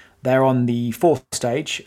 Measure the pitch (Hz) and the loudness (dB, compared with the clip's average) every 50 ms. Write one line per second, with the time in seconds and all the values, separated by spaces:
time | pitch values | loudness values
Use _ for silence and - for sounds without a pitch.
0 | - _ _ _ - 127 131 131 135 131 127 127 123 120 120 120 120 120 110 - | -20 _ _ _ -2 0 2 4 4 4 2 2 0 0 0 -2 -4 -4 -2 2
1 | - 175 147 123 - _ - - - 120 117 147 160 - - - - | 2 2 2 2 -2 _ -8 -6 -4 -2 -2 -4 -4 -6 -8 -10 -8